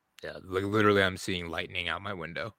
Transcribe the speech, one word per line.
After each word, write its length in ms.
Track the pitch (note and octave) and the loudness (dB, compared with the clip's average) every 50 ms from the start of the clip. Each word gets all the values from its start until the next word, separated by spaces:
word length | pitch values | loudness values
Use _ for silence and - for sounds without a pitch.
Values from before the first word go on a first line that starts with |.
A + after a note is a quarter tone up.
| _ _ _ - | _ _ _ -14
Yeah, 160 | - D#2 D#2 D#2 F2+ | -12 -12 -12 -12 -8
like, 200 | F2+ F#2 F#2+ G2+ | -4 -2 -2 0
literally, 380 | G2+ G#2 G#2+ G#2 G#2 G2+ G2 | 2 4 6 6 8 8 6
I'm 140 | F#2+ F#2 F#2+ | 6 4 0
seeing 320 | F#2+ - - F#2+ F2 F2 E2+ | -2 -4 -4 -4 -4 -4 -6
lightning 400 | E2 F2+ F#2 F#2 F#2+ F2+ F2 E2+ | -6 -6 -8 -6 -6 -6 -4 -4
out 140 | D#2+ F2+ | -6 -6
my 100 | G2 G2+ | -8 -8
window 420 | G2+ F2 D#2+ D#2+ E2 C#2+ F2 A2+ - | -8 -8 -10 -8 -8 -8 -8 -8 -12